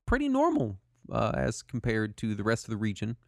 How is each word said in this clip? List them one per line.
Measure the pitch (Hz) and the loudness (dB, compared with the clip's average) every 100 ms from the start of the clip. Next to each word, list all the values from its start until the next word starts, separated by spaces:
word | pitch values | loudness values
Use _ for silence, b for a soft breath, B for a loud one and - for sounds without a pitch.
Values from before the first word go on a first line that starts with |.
| - | -2
pretty | 254 294 | 0 2
normal, | 262 330 - 113 98 _ _ - | 2 2 2 0 -4 _ _ -6
uh, | 117 110 - | 0 0 2
as | 90 - | 0 -2
compared | - 123 120 110 107 104 | -6 -4 0 0 0 -2
to | 113 | -2
the | 104 | 0
rest | 104 113 | 2 2
of | - | 0
the | 107 | -2
region. | 107 98 107 117 | -2 -2 -4 -6